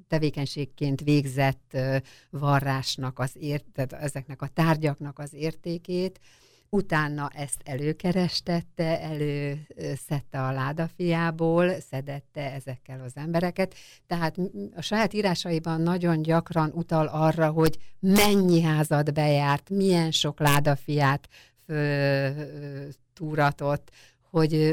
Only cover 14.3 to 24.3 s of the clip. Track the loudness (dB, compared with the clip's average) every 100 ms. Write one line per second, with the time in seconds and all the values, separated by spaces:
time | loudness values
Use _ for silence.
14.3 | -2 -4 -6 -12 -10 -2 0 0 0 0
15.3 | 0 0 -2 0 0 0 2 2 2 4
16.3 | 2 2 0 0 -2 0 0 0 2 2
17.3 | 4 2 4 2 2 -4 -2 4 6 6
18.3 | 6 6 4 4 2 2 2 2 0 2
19.3 | 2 2 0 -2 0 4 4 2 0 -2
20.3 | 0 2 4 4 0 0 2 2 0 -4
21.3 | -20 -20 _ -8 -2 0 0 2 2 0
22.3 | -4 -8 -10 -12 -12 -14 -16 _ -12 -6
23.3 | 2 2 2 -2 -2 -4 -20 -20 _ _